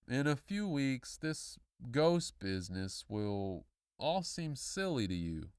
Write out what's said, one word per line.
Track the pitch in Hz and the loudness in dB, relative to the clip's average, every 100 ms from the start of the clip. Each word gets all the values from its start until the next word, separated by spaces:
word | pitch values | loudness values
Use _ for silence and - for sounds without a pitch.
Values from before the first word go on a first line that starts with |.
| - | 0
In | 127 143 | 2 2
a | 143 | 2
few | - 202 208 | -2 -2 0
weeks, | 143 135 131 - - | 2 2 0 -4 -6
this | 156 156 - - _ _ 120 | -4 -4 -8 -14 _ _ -2
ghost | 127 160 175 - - | 4 6 6 2 -6
business | 98 95 87 90 95 - - | -2 -2 -2 -4 -4 -6 -6
will | 107 104 101 98 90 - _ _ _ | -2 0 0 -2 -4 -10 _ _ _
all | 143 185 | 0 0
seem | 170 - 160 | -2 -4 -4
silly | 139 - - 190 147 101 | -4 -6 -2 0 2 2
to | |
you. | 90 85 80 76 | 0 -2 -4 -8